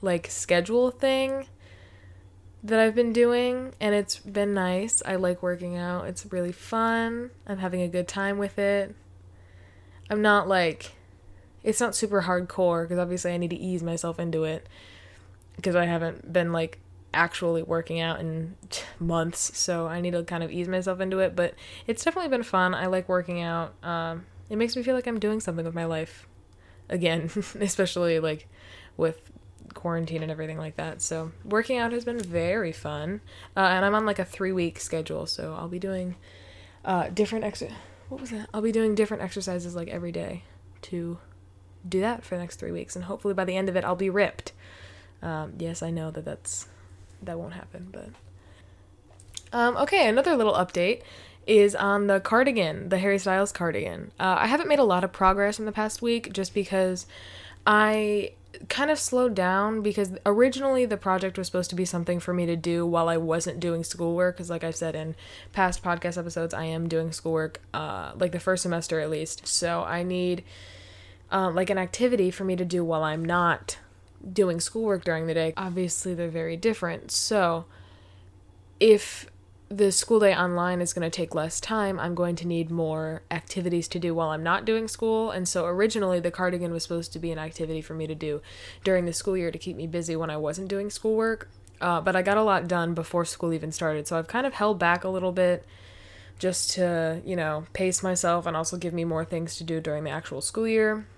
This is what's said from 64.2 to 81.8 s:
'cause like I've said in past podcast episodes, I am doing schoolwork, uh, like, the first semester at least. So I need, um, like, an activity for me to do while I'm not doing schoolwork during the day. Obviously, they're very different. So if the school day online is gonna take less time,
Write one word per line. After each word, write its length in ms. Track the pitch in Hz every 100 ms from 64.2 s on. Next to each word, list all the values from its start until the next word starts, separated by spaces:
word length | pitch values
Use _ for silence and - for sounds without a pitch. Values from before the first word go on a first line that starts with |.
| 180 180
'cause 140 | 175
like 140 | 170
I've 100 | 165
said 220 | 160 165 156
in 180 | 160 160 - - -
past 320 | - 185 180
podcast 340 | 185 170 175 175
episodes, 340 | 170 165 165
I 120 | -
am 240 | 160 160 165
doing 240 | 160 165
schoolwork, 480 | 160 165 160 156 - -
uh, 400 | - 156 95 73 -
like, 160 | 175
the 80 | 170
first 220 | 175 185
semester 360 | 180 170 165 160
at 120 | 151
least. 360 | 156 160 - -
So 380 | - 170 170
I 180 | - 170
need, 400 | 180 180 180 180 - - - - - - - - -
um, 240 | 196 185
like, 160 | 170 185
an 80 | 190
activity 520 | 185 - 247 240 185
for 140 | 185
me 120 | 190 180
to 80 |
do 200 | 180 180
while 200 | 170 160
I'm 200 | 156 156
not 540 | 165 175 170 156 - - - - - - 202
doing 260 | 185 185 170
schoolwork 460 | - 226 226 190
during 220 | 175 160 165
the 80 |
day. 180 | 160 160 160
Obviously, 580 | 190 175 180 - 185
they're 140 | 175 170
very 280 | 165 165 165
different. 540 | 226 214 175 165 -
So 560 | - - 214 180 165 170 - - - - - - - - - - -
if 460 | 220 208 - - - - - - -
the 220 | 202 202
school 300 | 185 - 226
day 120 | 208
online 480 | 185 180 175 175 180
is 120 | 175
gonna 180 | - 165
take 240 | 165 170
less 260 | 165 160 -
time, 380 | - 220